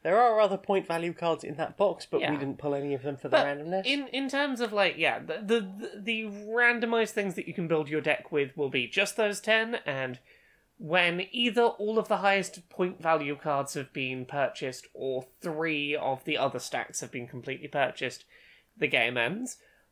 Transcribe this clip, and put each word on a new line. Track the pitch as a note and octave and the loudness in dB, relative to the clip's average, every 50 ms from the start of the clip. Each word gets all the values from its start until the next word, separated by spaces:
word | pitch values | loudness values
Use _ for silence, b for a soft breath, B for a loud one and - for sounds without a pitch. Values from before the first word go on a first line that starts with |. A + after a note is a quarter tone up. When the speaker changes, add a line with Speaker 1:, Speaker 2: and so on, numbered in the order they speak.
Speaker 1:
There | - D#3 F#3 A3 | 0 4 6 6
are | B3 A#3+ A3 G#3+ | 6 6 6 6
other | G#3+ F#3+ G3 F#3+ | 4 4 4 0
point | - - G3+ F#3+ F#3 - | 0 2 0 0 2 0
value | E3+ E3 E3+ F3 E3+ | -2 -2 -2 -2 -4
cards | - F3 E3+ D#3+ D#3 - | -2 0 0 0 0 -2
in | - D3+ C3+ | -8 -6 -4
that | F#3 - - - | -4 -4 0 2
box, | G3+ G3 E3+ - - - | 2 2 2 0 -8 -2
but | - D3 | -2 0
Speaker 2:
Yeah. | - C#3+ | 0 2
Speaker 1:
we | D3+ C#3+ | 0 -2
didn't | C#3 C3+ C#3 - | -2 -4 -6 -4
pull | - D3 C#3+ | -2 -2 -2
any | C#3 C#3+ C#3+ C#3+ | -2 0 -2 -2
of | B2+ B2 | -2 -2
them | C#3+ C#3 | -4 -6
for | C3 - D3 | -6 -4 2
the | - D#4 | 4 4
Speaker 2:
But | - | 4
Speaker 1:
randomness. | C#3+ C#3+ C#3+ D3+ E3 F3+ F#3+ F#3+ | 4 0 -4 -4 -4 -4 -2 0
Speaker 2:
in, | B3 C#4 C#4+ C4+ B3+ | 0 0 0 -2 -4
in | - C4 C4+ C4 | -4 -4 -4 -2
terms | C#4 C#4 C#4+ C#4+ C4 A3+ | 0 0 0 0 0 -2
of, | A#3+ G#3+ G#3+ | -2 -2 2
like, | G3+ G3 F3 - D3+ | 2 2 2 2 2
yeah, | D#3+ C#3+ A2+ A#2 | 0 0 0 0
the, | C#3+ D#3+ D#3+ G3+ | -4 -6 -8 -6
the, | G#3+ G3 A#3 A#3 G3+ F#3 F#3+ G3+ A3 - - G#3 | 0 2 2 2 2 -2 -8 -10 -10 -10 -10 -8
the | G3 A3+ A3+ A3 A3 | -6 -4 -4 -4 -4
randomized | G#3+ G3+ G3+ G#3 G#3 A3+ A#3+ A#3+ A#3+ A#3+ A#3 A3+ A#3 A#3 A3+ A3 - | -6 -8 -10 -10 -4 0 4 4 4 4 4 2 2 2 2 2 2
things | - G#3+ G3+ G3 E3+ | 0 -2 -2 -2 -2
that | E3 - - | -4 -6 -6
you | - | -4
can | - E3+ D#3+ | -4 0 2
build | E3 D#3 D#3 C#3 | 2 2 2 2
your | D3+ D#3 | 0 0
deck | C#3 D3+ D3 - - - | 2 2 0 0 0 -2
with | E3+ D3 C#3 C3 - - | 0 0 0 0 0 -2
will | D3 C3 | -2 0
be | B2+ C3 A#2+ A#2 | 0 0 0 0
just | - G3 G3 F#3+ - - | 2 2 2 2 2 0
those | A3 G#3 G3+ - | 0 0 0 -2
ten, | - G#3+ A3 A3 A3+ A3+ A#3+ - - | 0 2 2 4 2 0 -4 -6 -4
and | - C#3 C3+ C3 B2+ B2 - b b b b b b b b b b _ - | -4 -4 -2 -4 -4 -6 -10 b b b b b b b b b b _ -14
when | A#3 D3+ E3 F3+ F3 F3 E3+ F3+ F#3+ - - | -6 0 2 2 4 2 2 0 -4 -6 -2
either | B3 A#3+ B3 G3 A#3+ A#3+ | 0 0 2 4 4 4
all | A3+ - - G#3 G#3 A3 A3 | 4 4 0 -4 -2 0 0
of | G3+ - | 0 2
the | G#3+ F3+ | 0 2
highest | F#3+ G3+ G3 G3 F3+ - - - - _ | 4 4 4 2 0 -2 -8 -14 -20 _
point | - - F#3 F3+ F#3 - | -4 -2 -2 -2 -2 -2
value | - D#3+ D#3+ D#3 D3 C#3+ D3 | 0 2 2 2 2 -2 -6
cards | C#3 - D#3 C#3+ C#3 C#3+ - - | -4 -2 -2 0 0 -2 -2 -4
have | D3 C3 - | -8 -8 -8
been | - D3 C3+ B2+ C3 C3 B2+ | -6 -6 -6 -4 -4 -6 -8
purchased | B2+ - C#3+ C#3 B2 - - D#3 C3 B2+ - - - - | -6 -2 0 0 0 -2 -4 -8 -8 -8 -8 -14 -18 -12
or | - C3 C3+ C3 C3 B2+ - - - | -6 -4 -2 -2 -4 -4 -8 -16 -10
three | - F3 D#3 D3+ E3 E3 D#3 D3 C#3+ C#3+ D3 | -8 -6 -4 -2 -2 0 0 -2 -2 -2 -2
of | D3+ - B2+ C3+ C3 - | -2 0 -2 -2 -2 -2
the | - D3+ B2 | -2 0 2
other | C3 C3+ A#2 B2 | 2 0 0 -2
stacks | - - - B2+ G#2+ - - - | -8 -6 -6 -6 -6 -6 -8 -10
have | C#3+ A#2+ | -10 -8
been | - B2 A#2+ A#2+ | -10 -10 -10 -10
completely | - B2 A#2 C#3 C3+ C3 - C#3 | -12 -12 -8 -8 -10 -8 -8 -6
purchased, | - D3 C3+ - - - C3+ B2 - - - b b b b b b b b b _ - | 0 0 0 0 0 -4 -6 -6 -6 -8 -18 b b b b b b b b b _ -2
the | E3 C3 | -2 2
game | C3 C3 A#2 A#2+ B2 B2 | 2 4 2 2 2 0
ends. | A#2 B2 F3 A3 B3+ B3 - b b b b b b b | 0 0 0 -4 -6 -8 -10 b b b b b b b